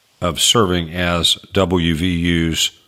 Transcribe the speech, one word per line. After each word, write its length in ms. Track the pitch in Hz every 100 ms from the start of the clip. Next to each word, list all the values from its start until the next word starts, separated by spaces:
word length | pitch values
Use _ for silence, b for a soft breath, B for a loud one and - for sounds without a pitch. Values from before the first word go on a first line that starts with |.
| _ _
of 220 | 87 76
serving 500 | - 120 98 90 82
as 400 | 87 87 87 82 - -
W 420 | 98 92 90 82
V 120 | 78 92
U's 600 | 87 85 85 82 78 - -